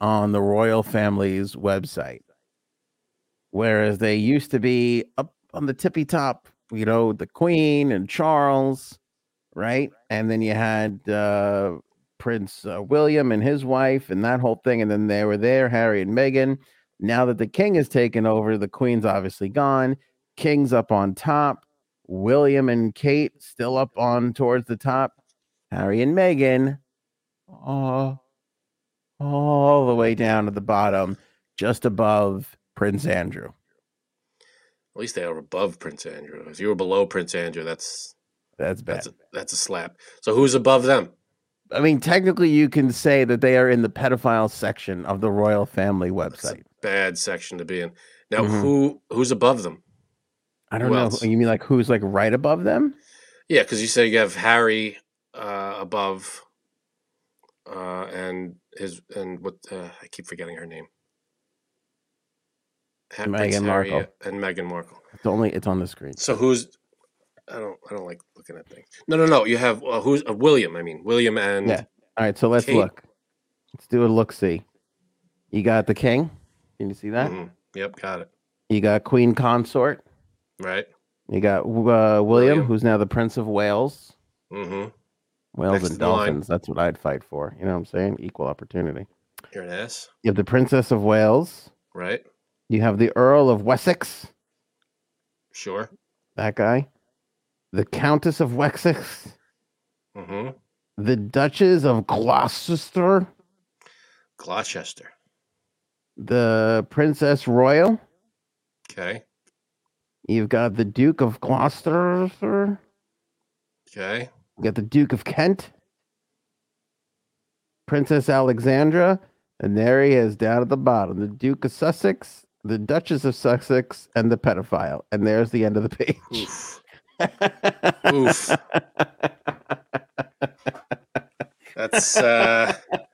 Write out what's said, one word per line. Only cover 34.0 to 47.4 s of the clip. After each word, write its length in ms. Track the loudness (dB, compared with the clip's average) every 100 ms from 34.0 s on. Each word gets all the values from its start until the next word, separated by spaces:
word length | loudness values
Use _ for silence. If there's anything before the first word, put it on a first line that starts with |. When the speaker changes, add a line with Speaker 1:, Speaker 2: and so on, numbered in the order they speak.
| _ _ _ _ _ _ _ _ _ -14
Speaker 2:
At 40 |
least 160 | -10 -6
they 80 |
are 140 | -6 -8
above 420 | -8 -4 -4 -4
Prince 260 | -14 -14 -16
Andrew. 380 | -16 -16 -18 -18
If 100 | -6
you 80 | -2
were 80 | -2
below 300 | 0 0 0
Prince 280 | -2 -4 -6
Andrew, 280 | -6 -8
that's 520 | -10 -10 -12 -14 -18 _ _ _ _ _
Speaker 1:
That's 240 | -6 -6
Speaker 2:
that's 260 | -8 -10 -10
Speaker 1:
bad. 60 |
Speaker 2:
a, 240 | _ _ -14
that's 160 | -10
a 40 | -8
slap. 400 | -6 -8 -10 _ -20 _
So 120 | -2 2
who's 180 | 4 4
above 280 | 4 4
them? 280 | 4 2 0 _ _ _ _ _ _
Speaker 1:
I 80 | 0
mean, 180 | 2 2
technically, 500 | 2 2 2 2 4
you 200 | 4 4
can 220 | 4 0
say 320 | 2 2 4 4
that 160 | 2
they 160 | 4 4
are 120 | 4
in 120 | 4
the 80 | 0
pedophile 600 | -2 -2 0 0 2 0
section 560 | -2 -8 -8 -8 -8 -6
of 140 | -2
the 100 | 0
royal 340 | 2 2 2 -2
family 440 | -2 -2 -2 -2
Speaker 2:
That's 320 | -4 -6 -8 -12
a 80 | -12
Speaker 1:
website. 80 | -18 _
Speaker 2:
bad 360 | -4 -2 -2 -4
section 400 | -8 -8